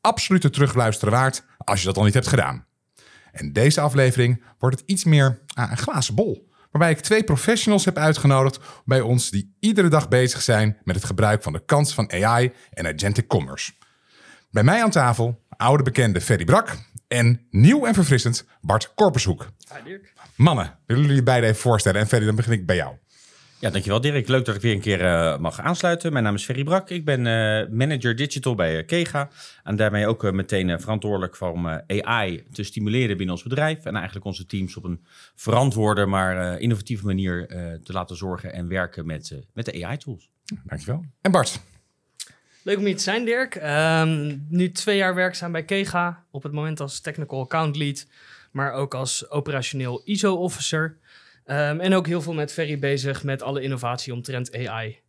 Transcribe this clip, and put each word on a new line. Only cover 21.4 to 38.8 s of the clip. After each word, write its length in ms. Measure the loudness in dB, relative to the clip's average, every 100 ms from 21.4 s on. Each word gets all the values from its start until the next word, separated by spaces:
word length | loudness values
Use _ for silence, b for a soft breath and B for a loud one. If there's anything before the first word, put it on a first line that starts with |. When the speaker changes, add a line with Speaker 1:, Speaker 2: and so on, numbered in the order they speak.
| 2
Speaker 1:
even 120 | 2
voorstellen? 400 | 2 4 4 2
En 60 | 2
Ferry, 180 | 2
dan 100 | 2
begin 180 | 0 0
ik 120 | -2
bij 100 | 0
jou. 200 | -2 -2 -10 _ b b b b b
Speaker 3:
Ja, 100 | -4
dankjewel, 320 | -4 -2 0
Dirk. 260 | 0 -2 0
Leuk 180 | 0
dat 100 | 0
ik 60 | -2
weer 120 | 0
een 60 | 0
keer, 260 | 0 0
eh, 320 | 2 2 0 -2
mag 220 | -6 -4
aansluiten. 520 | -6 -2 -2 -2 -2
Mijn 120 | 0
naam 120 | 0
is 100 | -2
Ferry 180 | -6 -6
Brak. 260 | -2 -2 -2
Ik 160 | -8
ben, 220 | -2 0 0
eh, 420 | 0 0 0 -2
manager 460 | -2 0 0 -2
digital 400 | -2 -4 -2 -2
bij, 220 | 0 0 -2
eh, 80 |
Kega. 440 | -2 -2 -2 -4 -6 B B B
En 120 | -6
daarmee 320 | 0 0 2 0
ook, 160 | 0
eh, 80 | -2
meteen, 380 | -2 -2 -2 -2
eh, 100 | -4
verantwoordelijk 560 | -4 -6 -4 -4 -6
voor 160 | -6 -8
om, 180 | -6 -6
eh, 380 | -6 -4 -4 -2
A 180 | -2
I 180 | -2 -6 -12
te 120 | -12
stimuleren 540 | -10 -6 -2 0 0 -2
binnen 180 | -4
ons 80 | -6
bedrijf. 420 | -6 -4 -2 -4
En 100 | -6
eigenlijk 300 | -8 -8 -10
onze 200 | -10 -12
teams 320 | -8 -6 -6 -8
op 60 |
een 220 | -10 -10 b b b
verantwoorde, 680 | -10 0 2 2 2 0 2
maar, 480 | 2 2 0 -2 -4
eh, 80 | -2
innovatieve 440 | -2 -2 -4 -6
manier, 440 | -4 -2 -2 -4 -8
eh, 240 | -10 -10 -12
te 100 | -10
laten 220 | -10 -8
zorgen 380 | -10 -8 -8 -10
en 140 | -10 -6
werken 380 | -4